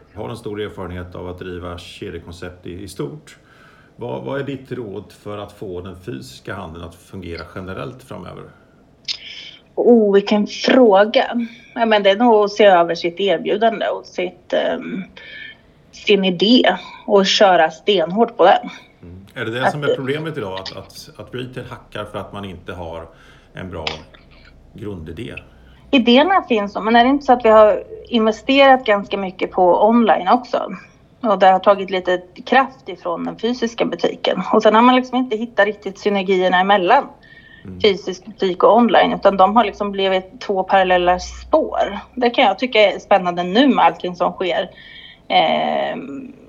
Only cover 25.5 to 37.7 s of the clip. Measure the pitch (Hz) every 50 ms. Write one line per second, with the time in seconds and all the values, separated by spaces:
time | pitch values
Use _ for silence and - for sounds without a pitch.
25.5 | _ _ _ - - _ _ - - 277 220 240 240 262 302 359 392 370 370 -
26.5 | 247 214 202 202 202 185 185 220 233 240 240 254 277 285 - - - - - 220
27.5 | 214 220 214 214 190 - - - - - - - - 233 220 220 214 220 - -
28.5 | 269 277 277 269 262 254 262 - 208 202 196 - - 196 196 185 185 - 175 175
29.5 | - - 185 180 175 - 202 214 226 240 233 196 160 - 180 185 220 254 254 -
30.5 | - - - - - - - - _ _ _ _ _ _ - 233 202 190 196 190
31.5 | 190 185 190 214 202 196 196 185 190 185 185 180 185 175 180 - - - - -
32.5 | 247 262 269 254 - - - - 180 170 - 180 170 165 165 170 170 170 - 226
33.5 | 247 247 - 226 - - - - - 170 - - - - - - - 196 180 -
34.5 | - 220 214 214 208 220 240 247 254 254 254 254 - 254 262 254 220 214 233 233
35.5 | - - 202 208 208 208 - 202 190 - - 208 202 196 190 185 196 185 185 185
36.5 | 185 180 185 196 202 202 175 175 233 277 - - - _ _ - - - - -
37.5 | - - - 196